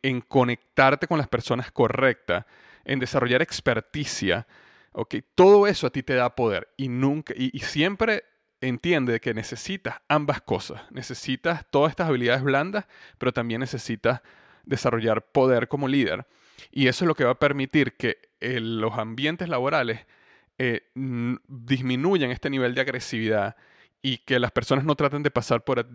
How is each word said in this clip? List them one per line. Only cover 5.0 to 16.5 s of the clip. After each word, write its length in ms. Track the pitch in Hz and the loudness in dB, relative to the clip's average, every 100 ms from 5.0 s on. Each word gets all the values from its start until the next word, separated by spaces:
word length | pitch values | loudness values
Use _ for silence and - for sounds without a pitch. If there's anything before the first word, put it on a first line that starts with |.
| - 113 - | -8 -8 -4
Todo 320 | - 190 208 202 | 6 10 10 8
eso 220 | 180 139 | 2 -2
a 20 | |
ti 140 | 139 | -4
te 100 | - | -2
da 220 | 127 123 - | 0 0 2
poder 320 | 117 92 - - | 0 0 -4 -8
y 120 | 135 | -4
nunca, 460 | 123 135 151 - - | 0 0 0 -6 -4
y, 140 | 131 | -4
y 80 | 135 | -4
siempre 600 | - 147 175 202 220 208 - _ _ _ | -6 0 0 0 -2 -2 -6 _ _ _
entiende 600 | 131 120 165 160 123 113 | -6 -2 0 2 2 0
que 140 | 123 | -2
necesitas 640 | 110 107 117 - 190 - - - | -4 -6 -10 -8 -8 -8 -10 -4
ambas 320 | 151 143 131 | -2 -2 -6
cosas. 420 | - 95 - - - | -4 -6 -4 -14 -14
Necesitas 760 | 135 - 123 - 131 170 165 - | -14 -12 -10 -6 -4 -2 -4 0
todas 200 | 139 151 | 2 2
estas 180 | - 165 | 2 -2
habilidades 340 | 127 120 131 | 0 2 2
blandas, 440 | 139 139 175 208 - - - _ | 2 0 0 -4 -8 -16 -20 _
pero 140 | 123 | -4
también 280 | 123 117 113 | -2 -4 -4
necesitas 640 | 131 123 - 113 117 127 - - _ _ | -4 -6 -6 -2 0 -2 -6 -20 _ _
desarrollar 640 | - 135 131 113 113 107 - | -6 -2 0 0 0 0 0
poder 360 | 143 131 120 120 | 2 4 4 0
como 200 | 143 135 | -2 0
líder. 380 | 139 104 90 - _ _ | 2 0 -2 -8 _ _